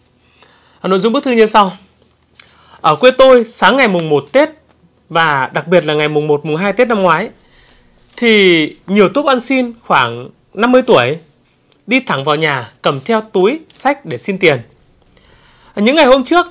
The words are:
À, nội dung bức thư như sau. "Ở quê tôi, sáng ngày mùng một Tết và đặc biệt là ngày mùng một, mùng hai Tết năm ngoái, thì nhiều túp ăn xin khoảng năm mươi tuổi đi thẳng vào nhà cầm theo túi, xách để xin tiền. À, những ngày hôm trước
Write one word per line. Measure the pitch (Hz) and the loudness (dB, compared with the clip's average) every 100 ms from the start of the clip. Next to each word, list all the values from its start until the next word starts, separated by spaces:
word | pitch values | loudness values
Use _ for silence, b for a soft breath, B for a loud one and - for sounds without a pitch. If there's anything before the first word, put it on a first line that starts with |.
| _ _ b b b b b b | _ _ b b b b b b
À, | 180 | -4
nội | 190 | -2
dung | 220 | 0
bức | 269 | -2
thư | 277 | -2
như | 233 214 | 2 2
sau. | 220 190 180 _ _ _ _ _ - b b b b | 2 0 -4 _ _ _ _ _ -20 b b b b
"Ở | 160 147 | -2 2
quê | 254 | 2
tôi, | 254 262 247 226 | 4 4 4 2
sáng | - 190 262 | 0 0 2
ngày | 240 | 0
mùng | 180 160 | 0 0
một | 143 - | -2 0
Tết | 269 302 - _ _ _ _ _ | 0 0 -4 _ _ _ _ _
và | 165 160 139 131 | -2 0 0 -2
đặc | 160 160 | -6 0
biệt | 180 156 | 0 0
là | |
ngày | 151 151 | -2 -2
mùng | 151 151 | -2 -2
một, | 147 160 | -2 -2
mùng | 156 | -4
hai | 202 | -4
Tết | 196 247 | -2 0
năm | 214 | 0
ngoái, | 180 160 220 - b b b b b b _ - | 0 0 -4 -14 b b b b b b _ -4
thì | 240 214 190 165 151 - - | 0 2 4 2 -2 -8 -4
nhiều | 202 190 | 0 2
túp | 233 294 | 0 -2
ăn | 262 | -2
xin | 247 262 247 226 | -2 -4 -4 -10
khoảng | - 156 120 117 135 _ _ | -2 -2 -2 -6 -16 _ _
năm | - 240 | -4 0
mươi | 254 | 2
tuổi | 254 160 120 160 - _ _ _ _ _ - | 4 2 2 -4 -12 _ _ _ _ _ -4
đi | 254 | -4
thẳng | - 143 | -2 -4
vào | 139 151 | -2 -2
nhà | 156 139 110 _ | -2 -4 -8 _
cầm | 175 139 135 | -4 -4 -4
theo | 220 | -4
túi, | 220 190 190 320 - | -2 -2 0 -2 -10
xách | - 262 285 165 | -6 -4 -4 -8
để | 123 | -10
xin | - 190 | -8 -2
tiền. | 175 131 - _ _ _ _ b b b b b b | -2 -2 -6 _ _ _ _ b b b b b b
À, | - | -2
những | 214 311 | 0 2
ngày | 269 | 4
hôm | 269 | 2
trước | 254 339 349 | 2 -2 0